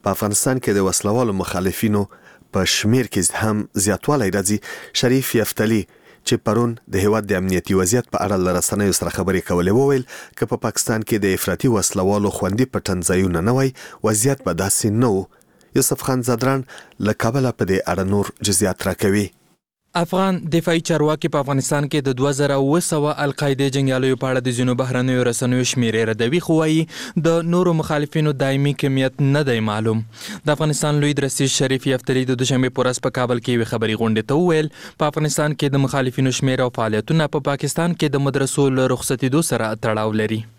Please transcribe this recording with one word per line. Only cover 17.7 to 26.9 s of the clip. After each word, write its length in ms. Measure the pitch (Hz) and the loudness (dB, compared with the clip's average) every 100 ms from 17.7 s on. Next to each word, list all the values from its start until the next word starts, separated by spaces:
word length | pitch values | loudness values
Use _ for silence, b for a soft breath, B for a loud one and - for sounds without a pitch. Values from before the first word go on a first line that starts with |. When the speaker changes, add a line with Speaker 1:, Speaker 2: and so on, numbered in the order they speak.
| 95 - | 0 0
Speaker 1:
اړه 220 | 90 95 | -2 0
نور 240 | 101 98 - 104 | 0 -2 -4 -2
جزئیات 420 | 92 98 90 98 | 0 0 0 -4
راکوي. 400 | 90 104 101 98 _ _ _ _ _ _ 175 | 0 0 0 -2 _ _ _ _ _ _ -4
Speaker 2:
افغان 380 | 170 185 190 185 160 | -2 0 0 -2 -2
دفاعي 280 | 165 170 165 160 | -2 0 -2 0
چارواکي 400 | 160 151 156 160 | 0 2 0 -2
په 80 | 147 | -2
افغانستان 440 | 131 139 127 147 143 | 0 -2 0 -2 0
کې 160 | 151 135 | -2 -2
د 80 | 123 | 0
دوه 120 | 139 139 | 0 0
زره 180 | 143 139 | 0 2
اووه 180 | 135 165 - | 2 0 0
سوه 260 | 156 147 143 | 0 -2 -2
القاعدې 500 | 147 - 143 131 139 139 | -4 -2 -2 0 0 0
جنګیالیو 420 | 135 131 135 127 | 0 2 0 0
په 40 | 131 | 0
اړه 100 | 127 127 | 0 -2
د 80 | 120 | 0
ځینو 180 | 127 123 | 0 0
بهرنیو 420 | 127 127 127 127 123 | 0 0 0 2 0
رسنیو 400 | 117 127 127 123 | 0 0 0 0
شمیرې 320 | 127 117 110 113 | 0 0 0 0
ردوي، 300 | 110 117 170 - | 0 0 0 2
خو 100 | 160 | 2
وایي 240 | 156 160 160 | 2 0 0